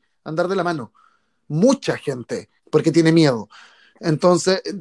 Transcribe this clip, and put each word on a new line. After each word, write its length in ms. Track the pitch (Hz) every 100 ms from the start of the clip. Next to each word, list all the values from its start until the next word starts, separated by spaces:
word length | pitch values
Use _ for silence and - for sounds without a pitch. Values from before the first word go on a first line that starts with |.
| _ _
a 60 | -
andar 180 | 160 180
de 80 | 190
la 80 |
mano. 300 | 175 156 110 _ _ _ _ _ -
Mucha 480 | 151 247 262 - 120
gente, 520 | - 127 - 107 - _ -
porque 200 | 151 165
tiene 200 | 160 160
miedo. 380 | 165 147 117 98 - - _ _ _
Entonces, 640 | 175 156 180 175 185 190 - 202